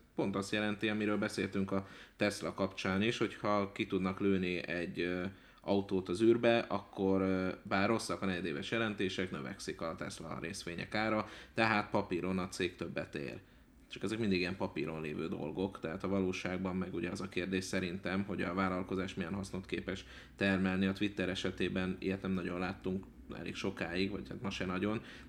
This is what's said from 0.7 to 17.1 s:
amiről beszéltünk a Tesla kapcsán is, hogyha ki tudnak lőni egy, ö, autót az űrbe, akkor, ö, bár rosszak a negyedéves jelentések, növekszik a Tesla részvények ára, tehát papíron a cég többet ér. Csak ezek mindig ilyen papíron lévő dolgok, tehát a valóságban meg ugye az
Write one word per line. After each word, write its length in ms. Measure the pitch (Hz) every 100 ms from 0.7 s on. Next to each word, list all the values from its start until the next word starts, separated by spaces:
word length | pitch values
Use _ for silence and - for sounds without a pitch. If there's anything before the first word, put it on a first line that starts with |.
| 104 110
amiről 280 | 107 107 104
beszéltünk 540 | 107 - 95 101 98
a 160 | 98 98 - - -
Tesla 380 | 104 - 82
kapcsán 480 | - 95 - 98 95
is, 160 | 110 120
hogyha 540 | 110 - 107 104 98
ki 160 | - 104
tudnak 320 | 95 92 95
lőni 480 | 101 95 90 90 -
egy, 320 | 87 85 98
ö, 240 | 87 90 90 98 - -
autót 480 | - 101 98 98 90
az 120 | 90
űrbe, 360 | 113 117 117 117
akkor, 640 | - 92 - - 95 95
ö, 280 | 95 92 92 -
bár 240 | - 101 101
rosszak 340 | 113 - 87
a 40 | 98
negyedéves 460 | 90 90 71 -
jelentések, 600 | 113 110 104 95 - 95
növekszik 500 | 82 67 95 - -
a 140 | 82 82
Tesla 400 | 80 - 80 85
részvények 540 | 82 - - 85 92 107
ára, 340 | 110 107 - - -
tehát 360 | - 113 107 104
papíron 500 | 110 95 87 87 95
a 100 | 90
cég 260 | - 90 -
többet 400 | 82 - 80 76
ér. 240 | 69 - - - - - -
Csak 160 | -
ezek 160 | 101 110
mindig 200 | 110 92
ilyen 160 | 87 95
papíron 460 | 95 - 73 80
lévő 260 | 78 76 80
dolgok, 520 | 87 76 80 98 -
tehát 240 | 80 82
a 40 | 92
valóságban 680 | 98 92 92 90 90 95 92
meg 180 | 90
ugye 160 | 87
az 120 | 87